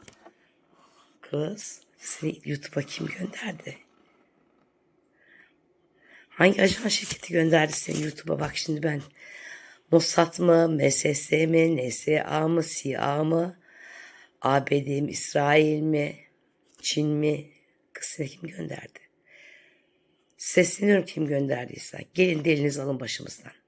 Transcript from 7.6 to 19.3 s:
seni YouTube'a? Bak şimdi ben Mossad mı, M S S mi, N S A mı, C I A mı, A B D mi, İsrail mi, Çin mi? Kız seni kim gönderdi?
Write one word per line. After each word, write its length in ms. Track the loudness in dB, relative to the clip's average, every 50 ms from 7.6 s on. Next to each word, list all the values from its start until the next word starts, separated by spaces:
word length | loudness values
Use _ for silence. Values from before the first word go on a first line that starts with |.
| 4 2
seni 300 | 0 -4 -4 -4 -4 -4
YouTube'a? 380 | -4 -4 -6 -8 -6 -6 -4 -4
Bak 160 | -4 -6 -6
şimdi 260 | -6 -6 -4 -4 -2
ben 200 | -2 -2 -4 -4 -8 -12 _ -20 -20 -20 -20 -20 -18 -18 -18 -20 -20 -20 -20 _ _ 4
Mossad 480 | 4 4 4 4 4 2 2 2 0 2
mı, 300 | 4 6 6 6 6 4
M 220 | 2 2 2 2
S 240 | 2 2 0 0 0
S 320 | -2 0 0 2 2 4
mi, 300 | 4 4 4 4 4 2
N 140 | 0 -2 -2
S 340 | -4 -4 0 0 0 0 0
A 240 | -2 -2 0 0 2
mı, 140 | 2 0
C 280 | 0 -2 -4 -6 -4 -4
I 80 | -4 -2
A 260 | -2 0 0 0 0
mı, 360 | 2 2 0 0 -2 -6 _ _ _ -20 -20 -20 -20 -20 -20 -20 -20 -20 -20 -20 _ _ _
A 260 | 2 2 2 2 2
B 200 | 2 0 0 0
D 140 | -2 -2 -2
mi, 100 | -2 -2
İsrail 720 | -4 -6 -6 -2 0 0 2 4 6 6 6 4 2 0
mi, 360 | 0 0 0 0 0 -2 -6 -12 -18 _ _ _ _ _ _ _ _ _ _ _
Çin 240 | -8 -4 -2 0 0
mi? 440 | 2 2 2 2 0 0 -2 -6 -12 _ _ _ _ _ _ _ _
Kız 160 | -14 -10 -10 -8
seni 200 | -6 -8 -8 -8
kim 200 | -10 -12 -14 -14
gönderdi? 500 | -10 -10 -10 -10 -10 -12 -14 -18 -20 -20 _ _ _ _ _ _